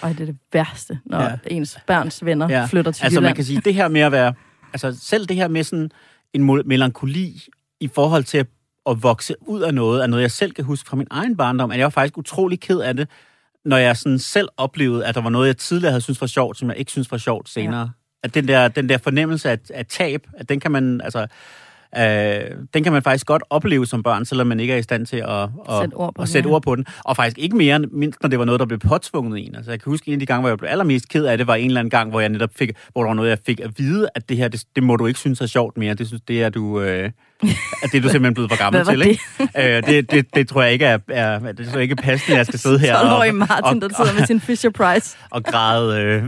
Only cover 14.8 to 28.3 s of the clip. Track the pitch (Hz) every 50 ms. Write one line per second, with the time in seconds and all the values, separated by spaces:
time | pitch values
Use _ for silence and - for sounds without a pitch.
14.8 | 139 127 120 120 104 117 113 127 113 113 117 123 131 135 127 - - - 170 175
15.8 | 175 156 127 123 117 - 135 - 135 123 - 139 127 98 107 - 131 120 - -
16.8 | 135 - - 139 127 - 127 113 - 123 113 90 - - - 117 107 107 117 120
17.8 | 117 120 - _ _ _ _ _ - 123 - 156 139 131 135 127 123 117 - 147
18.8 | 135 127 131 123 - 143 131 147 160 160 160 151 - 139 117 110 _ - 151 127
19.8 | 117 - - - 185 151 139 156 _ - - - 127 - 143 139 - - 147 135
20.8 | 131 127 123 120 - - - 117 107 - - - - - - - - - - _
21.8 | _ _ - 120 113 110 107 104 104 104 101 104 113 - - - 131 - - 156
22.8 | 156 175 151 139 131 143 131 135 - - 151 160 - - 143 156 160 208 151 131
23.8 | 123 - - 113 101 120 110 101 120 - 135 127 123 123 113 110 117 123 127 123
24.8 | 113 - 123 110 117 - 131 117 110 110 104 101 101 101 123 160 - - 113 104
25.8 | 95 - - - 175 170 - - - - 170 139 127 147 156 156 - 143 123 123
26.8 | 131 - - - - 131 127 - 123 117 110 127 151 185 220 226 156 139 143 151
27.8 | 147 - - 143 151 151 - - - 139